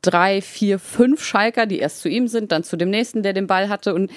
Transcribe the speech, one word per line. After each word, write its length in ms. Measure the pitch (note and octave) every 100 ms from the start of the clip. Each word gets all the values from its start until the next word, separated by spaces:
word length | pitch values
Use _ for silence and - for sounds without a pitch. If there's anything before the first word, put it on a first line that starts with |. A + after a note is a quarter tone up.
drei, 400 | - - F#3 G3
vier, 380 | F#3+ - G#3 G3
fünf 440 | - - B3 D4+
Schalker, 440 | - G3+ A3 A#3 A3
die 100 | F#3
erst 240 | D3 -
zu 80 | E3+
ihm 180 | G#3 A#3+
sind, 240 | A3+ G#3
dann 120 | D#3+
zu 120 | E3 E3+
dem 120 | F3+
nächsten, 320 | G#3 A#3 A3+
der 120 | G3+
den 120 | F#3+ F#3+
Ball 240 | F#3+ G3+
hatte 240 | G3+ -
und 160 | F3 G3